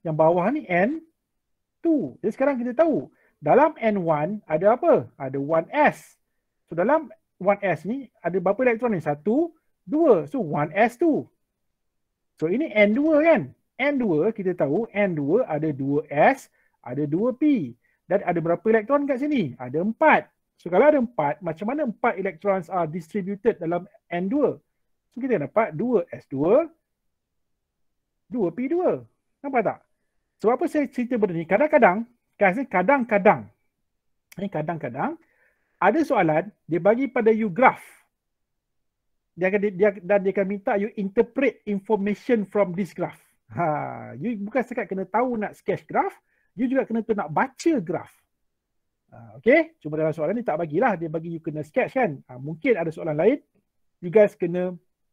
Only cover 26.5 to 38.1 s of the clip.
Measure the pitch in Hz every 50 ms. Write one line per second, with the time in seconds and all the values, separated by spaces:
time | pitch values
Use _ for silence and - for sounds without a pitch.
26.5 | 226 302 339 320 _ _ _ _ _ _ _ _ _ _ _ _ _ _ _ _
27.5 | _ _ _ _ _ _ _ _ _ _ _ _ _ _ _ - 190 247 190 170
28.5 | 170 240 254 277 330 359 359 247 160 131 113 - _ _ _ _ _ _ - 285
29.5 | 269 233 190 147 117 - _ _ _ _ _ _ _ _ _ _ _ _ - 220
30.5 | 262 - 349 - - 302 277 - - 247 240 240 254 214 214 185 165 170 165 165
31.5 | 190 226 302 302 311 285 233 180 180 226 233 - _ _ _ _ _ - 202 185
32.5 | 180 269 277 - - 180 185 208 285 277 233 - 214 202 185 214 165 120 104 -
33.5 | _ _ _ _ _ _ _ _ _ _ _ _ _ _ _ _ - 175 202 196
34.5 | - 156 151 170 170 151 147 123 117 135 185 285 330 - _ _ _ _ _ _
35.5 | _ _ _ _ _ - 170 202 233 330 277 - 269 208 175 156 151 160 180 208
36.5 | - _ _ - 160 170 165 202 226 247 277 - - 254 214 220 226 214 226 208
37.5 | 160 226 262 - - - - - - _ _ _